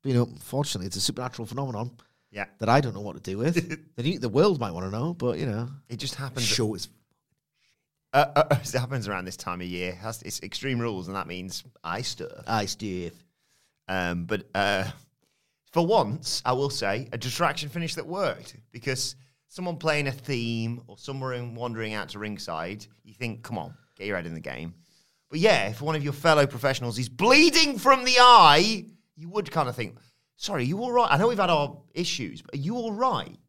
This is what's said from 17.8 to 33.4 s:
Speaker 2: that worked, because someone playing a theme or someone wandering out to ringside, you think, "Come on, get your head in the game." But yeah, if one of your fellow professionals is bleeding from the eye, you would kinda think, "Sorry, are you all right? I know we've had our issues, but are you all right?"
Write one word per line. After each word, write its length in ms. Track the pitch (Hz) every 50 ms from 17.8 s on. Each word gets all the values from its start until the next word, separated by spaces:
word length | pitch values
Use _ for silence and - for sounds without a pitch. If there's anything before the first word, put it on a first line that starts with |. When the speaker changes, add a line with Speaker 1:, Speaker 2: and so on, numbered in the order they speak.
| 170 160 -
Speaker 2:
that 100 | - -
worked, 500 | 156 175 190 202 143 104 - - - - - _ _
because 440 | _ 123 - 139 131 131 - - - - - _ _ _ _ _
someone 300 | - - 180 180 170 -
playing 300 | - 160 151 147 147 139
a 40 |
theme 680 | 123 113 113 - 139 120 117 117 117 113 113 113 117 120 120 120
or 100 | 104 -
someone 560 | - - 139 135 131 131 127 123 123 120 117
wandering 380 | 117 120 120 113 110 113 107 107
out 140 | 107 95 -
to 100 | - 104
ringside, 680 | 107 107 104 95 - - 82 78 82 90 101 110 113 - _ _ _
you 100 | - 107
think, 260 | _ 123 117 107 113
"Come 160 | 113 - 120 98
on, 160 | 78 - 78 _ _ _ _
get 100 | _ 95
your 100 | 104 101
head 120 | 90 82 85
in 80 | 82
the 40 | 80
game." 360 | - 69 64 62 80 85 87 _ _ _ _ _ _ _ _ _ _ _
But 80 | - 156
yeah, 280 | 175 214 190 127 101 101
if 120 | 107 113
one 140 | 139 151 160
of 80 | 156 139
your 100 | 147 139
fellow 320 | - - 170 160 151 143
professionals 540 | 139 - 120 120 139 135 - 123 120 110 113
is 100 | 127 113
bleeding 680 | - 120 180 233 269 294 311 339 294 320 320 294 277 208
from 240 | 170 269 269 262 247
the 100 | 254 254 247
eye, 680 | 247 247 247 220 175 156 143 156 185 214 226 - - - - _ _ _ _
you 140 | - 160 170
would 200 | 185 214 196 151
kinda 220 | - 160 147 123 120
think, 240 | - 117 92 - 117 _ _ _ _ _ _ _ _
"Sorry, 240 | - - 220 151
are 40 | 123 127
you 100 | 170 196
all 120 | 240 247
right? 200 | 240 247 240 196
I 60 | 147 147
know 100 | 196 233
we've 120 | 247 202
had 100 | 190 175
our 260 | 170 151 143 113 - - - _ _
issues, 480 | - 175 - - - 123 87 60 - -
but 100 | - -
are 60 | 143
you 160 | 135 170 233
all 180 | 247 226 226 208
right?" 460 | 208 247 262 214 123 78 - - -